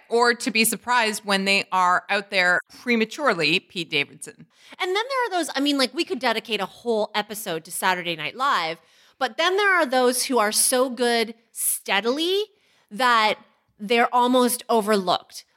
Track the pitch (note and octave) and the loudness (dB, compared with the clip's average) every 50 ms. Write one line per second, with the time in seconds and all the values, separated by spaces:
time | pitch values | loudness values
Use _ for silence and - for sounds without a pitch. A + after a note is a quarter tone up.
0 | _ _ A3+ A#3 A#3+ A#3+ A#3 A#3 - - G3 A3 A3 A3 A3 G3 - A#3 B3 B3 | _ _ 2 2 4 4 2 0 -2 -2 2 2 2 2 0 -4 -4 0 0 2
1 | A3+ G#3+ G#3+ - - G3 G3 F#3+ F#3+ G3 G3 G3 - - - F#3 F#3 F3+ F3+ - | 2 0 -2 -6 -2 -2 0 0 2 2 0 0 0 -2 0 2 2 4 2 2
2 | - - G3+ G#3 G3+ - - F#3+ F3+ F3+ F3+ E3+ - _ - - - B3 A#3 A3+ | 0 -2 -2 -2 -2 -2 0 0 2 2 2 0 -2 _ -18 -12 -4 -2 0 0
3 | A3 A3 - - D4 C4 G#3 E3+ D#3 D3 E3 F#3+ - _ - A#2+ E3 E3+ D#3+ C#3+ | 0 -2 -4 -2 -2 0 0 2 0 0 0 -2 -4 _ -10 -10 -10 -4 -4 -4
4 | C#3+ - C#3+ D3+ - D3+ - _ D#3+ _ _ _ _ - - - F#4 F#4 F#4 G4+ | -4 -4 -8 -18 -20 -20 -20 _ -20 _ _ _ _ -20 -10 -8 -6 -4 -2 -4
5 | A4+ C5 C#5 C5 B4 A4+ F#4+ F4+ D#4+ B3 - C4+ C#4 D4 C#4+ C#4 C4 A#3+ - D#4 | -4 -4 -4 -4 -4 -2 -2 -4 -4 -4 -4 -2 0 0 2 0 0 -2 -2 -6
6 | E4 - - B3 B3+ B3 A3+ A3 A3 - A3 G3+ F#3+ F#3 - - - A#3+ A3+ G#3+ | -4 -4 -4 -4 -2 -2 -2 -2 -4 -6 -4 -4 -4 -6 -8 -10 -4 -2 -2 -2
7 | G#3 - - G#3+ G#3 - G#3+ G#3 - G3+ E3 D#3+ D#3+ F3+ E3 - - F#3+ F#3 F3+ | -2 -2 -2 -4 -4 -4 -10 -10 -8 -6 -6 -8 -8 -10 -10 -2 0 0 0 0
8 | E3+ F3 E3+ D#3 D3+ D3 - A3+ C4 C#4+ B3+ F#3+ E3+ D#3+ E3 E3 _ _ _ _ | -2 -6 -6 -4 -6 -8 -6 -2 -2 0 0 0 0 -2 -6 -8 _ _ _ _
9 | _ _ _ _ C4+ B3 A3+ - D#4+ F4+ F#4 G4 G#4 G4+ F#4+ F4 D#4 B3 B3+ B3+ | _ _ _ _ -4 -4 -2 0 0 0 2 2 2 4 4 4 2 2 2 2
10 | B3+ B3 B3+ B3+ - - C4+ A#3 G#3 G#3 A3 - - - C4 B3 B3+ C4+ A#3+ A3 | 2 2 2 0 -2 0 2 2 2 2 0 0 0 2 2 2 2 0 0 -2
11 | A#3+ A#3+ A#3 A#3 A3+ G#3+ A3+ _ _ _ _ - - - - - - - G3 G3 | 0 0 2 0 -2 -4 -6 _ _ _ _ -6 -4 -4 -4 -6 -4 -2 -2 0
12 | G3+ A#3 C4 D4 E4 F4 F#4+ G4+ G#4+ - _ _ _ _ _ _ _ _ G#3 G3 | 0 0 -2 -2 -2 -2 -2 -2 -4 -6 _ _ _ _ _ _ _ _ -6 0
13 | B3+ B3 A#3+ A3+ G#3+ G#3+ F#3+ - - _ _ _ _ _ _ _ G#3 G3 A#3+ A#3 | 2 4 4 4 4 2 0 -2 -8 _ _ _ _ _ _ _ -2 0 2 2
14 | A#3+ - - B3 A#3+ B3 B3+ B3+ B3 A#3+ A#3+ - - - A#3+ A3+ G3+ G#3 A3 G3+ | 2 2 2 2 2 4 4 4 4 2 0 -4 -2 0 0 0 2 2 0 0
15 | F#3 F3+ D#3+ - - _ - - - _ _ | 2 0 -2 -2 -2 _ -20 -20 -20 _ _